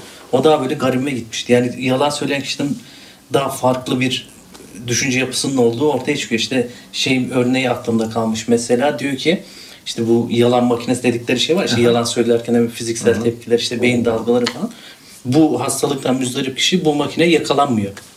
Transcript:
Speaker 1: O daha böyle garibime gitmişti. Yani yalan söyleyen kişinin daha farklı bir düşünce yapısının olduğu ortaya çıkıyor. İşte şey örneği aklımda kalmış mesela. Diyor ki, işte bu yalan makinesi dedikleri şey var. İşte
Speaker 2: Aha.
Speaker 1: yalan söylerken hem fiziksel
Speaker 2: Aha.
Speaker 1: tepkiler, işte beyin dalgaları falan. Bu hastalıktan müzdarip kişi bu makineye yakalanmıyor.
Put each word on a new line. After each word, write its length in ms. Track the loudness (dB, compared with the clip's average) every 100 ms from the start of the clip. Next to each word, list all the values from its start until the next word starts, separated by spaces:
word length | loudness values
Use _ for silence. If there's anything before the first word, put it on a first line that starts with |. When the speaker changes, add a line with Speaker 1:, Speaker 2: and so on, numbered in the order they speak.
| -18 -20 -4
Speaker 1:
O 120 | 2
daha 160 | 4 2
böyle 120 | 0
garibime 360 | -2 -2 0 -2
gitmişti. 420 | -6 -8 -8 0
Yani 320 | 2 2 -2 -2
yalan 240 | 0 0
söyleyen 320 | -2 -4 -4
kişinin 360 | -6 -6 -4 -6 -10 -20 -20 -20 -4
daha 160 | -2 -2
farklı 520 | 0 0 0 -2 -2
bir 280 | -2 -4 -10 -20 -20 -20 -20 -12 -6
düşünce 320 | -2 0 -2
yapısının 380 | -2 -4 -2 2
olduğu 340 | 2 2 0
ortaya 260 | 0 -2 -4
çıkıyor. 220 | -2 -4
İşte 280 | -2 -2 -2 -6 -14
şey 360 | -6 0 0 0
örneği 360 | 0 0 2 0
aklımda 400 | -2 0 0 0
kalmış 380 | -2 -2 -2 0
mesela. 500 | 0 2 2 2 0
Diyor 180 | -4 -2
ki, 260 | 0 -2 -4 -20 -20 -16 -10
işte 220 | -4 2
bu 200 | 2 2
yalan 340 | 2 4 4
makinesi 380 | 2 0 -2 -2
dedikleri 380 | 0 0 0 0
şey 160 | 2 0
var. 80 |
İşte 120 | 0 2
Speaker 2:
Aha. 60 |
Speaker 1:
yalan 200 | 4 2
söylerken 500 | 0 0 2 2 2
hem 140 | 2 0
fiziksel 460 | -2 -6 -2 2
Speaker 2:
Aha. 80 | 2
Speaker 1:
tepkiler, 360 | 0 -2 0 0
işte 240 | 0 -2
beyin 220 | 0 2
dalgaları 420 | 0 0 2 2 0
falan. 240 | -4 -6 -8 -20 -20 -20 -10
Bu 360 | 0 4 4 2
hastalıktan 560 | -2 -2 -2 -2 0 0
müzdarip 400 | -2 -4 -4 -2
kişi 280 | 0 2
bu 100 | 2
makineye 360 | 2 0 2 4
yakalanmıyor. 640 | 4 2 2 2 0 -2 -6 -18